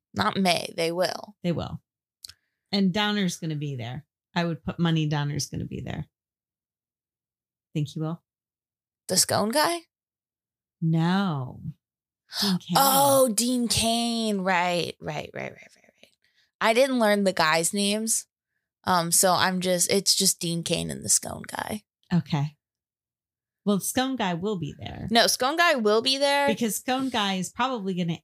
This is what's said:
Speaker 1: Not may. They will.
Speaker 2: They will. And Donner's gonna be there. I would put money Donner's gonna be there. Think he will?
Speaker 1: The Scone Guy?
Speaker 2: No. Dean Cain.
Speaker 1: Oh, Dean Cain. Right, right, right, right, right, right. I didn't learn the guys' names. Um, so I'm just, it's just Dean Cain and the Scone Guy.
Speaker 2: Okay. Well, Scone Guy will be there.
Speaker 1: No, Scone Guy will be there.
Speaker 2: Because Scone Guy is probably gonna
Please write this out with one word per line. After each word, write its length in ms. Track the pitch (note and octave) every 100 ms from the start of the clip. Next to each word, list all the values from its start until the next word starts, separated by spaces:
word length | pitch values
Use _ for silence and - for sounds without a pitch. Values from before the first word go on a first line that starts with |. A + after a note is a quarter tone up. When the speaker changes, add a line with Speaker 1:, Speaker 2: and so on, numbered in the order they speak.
| _
Speaker 1:
Not 220 | G3 G3 G#3
may. 360 | F#3 E3 - -
They 160 | E3
will. 420 | E3+ E3+ - - -
Speaker 2:
They 100 | F3
will. 280 | D#3+ D3 - - _ _ _ - - _ _ _
And 220 | G3+ G3
Donner's 440 | G#3 G#3 G#3 F#3 -
gonna 200 | E3 D3+
be 180 | D3
there. 300 | C3+ A#2 C3 - _ _ F3+
I 80 |
would 180 | E3+ E3
put 160 | - -
money 280 | E3+ D#3+ D3+
Donner's 400 | D3 C#3+ D3 -
gonna 180 | -
be 160 | - -
there. 260 | - - - _ _ _ _ _ _ _ _ _ _ _ _ _ _ _ _
Think 140 | D#3 D3
he 120 | -
will? 220 | D#3 E3 _ _ _ _ _ _ _ _ -
Speaker 1:
The 80 | F#3
Scone 340 | - A2 G#3
Guy? 300 | C4+ D4+ E4+ E4 _ _ _ _ _ _ _ _ _
Speaker 2:
No. 800 | E3 E3 E3 F#3+ G3 C#3+ B2 - - - _ _ _ _ _ -
Dean 180 | G3+ F3+
Cain. 180 | - E3+
Speaker 1:
Oh, 520 | - C4+ C#4 C4+ C4
Dean 320 | G3+ A#3+ B3+ A#3
Cain. 680 | - A3+ A#3 A#3 A#3 A3 G3+
Right, 520 | F#3 F3+ F3+ F3 - -
right, 300 | D#3+ D3 -
right, 160 | - -
right, 20 |
right, 320 | - - _
right. 240 | _ _ _ _ _ _ _ _
I 120 | G#3
didn't 260 | A3+ C4+ B3+
learn 240 | G#3+ G#3
the 80 | G3
guys' 420 | F3+ D#3+ E3 E3+
names. 520 | G3+ G3+ G#3+ A3+ - - _ _ _ _ _
Um, 260 | - F3+ E3+
so 220 | E3+ F#3+
I'm 280 | E3+ F3+ F#3
just, 300 | F#3 F3+ -
it's 240 | G3 F#3+
just 240 | - F#3+ -
Dean 220 | E3+ E3+
Cain 280 | E3 E3 -
and 140 | C2+
the 40 | G3+
Scone 340 | - - - -
Guy. 340 | - - G#3+ - _ _
Speaker 2:
Okay. 420 | F3 - D3+ D3 - _ _ _ _ _ _ _ _ _ _
Well, 160 | G3 G3+
Scone 360 | - - C4 B3+
Guy 180 | G3
will 240 | E3+ G3 G3
be 160 | C#3+ -
there. 280 | - - -
Speaker 1:
No, 160 | A3+ F#3
Scone 300 | - B3+ E4
Guy 180 | E4+
will 280 | C#4+ G#3 G#3+
be 140 | B3+ C4+
there. 280 | C#4 C#4+ C#4+
Speaker 2:
Because 280 | - A#3 G3
Scone 340 | - B3+ C4
Guy 240 | A#3+ G3+
is 160 | F#3+ F3+
probably 440 | - B3+ B3 F#3+
gonna 240 | F3+ E3+ E3+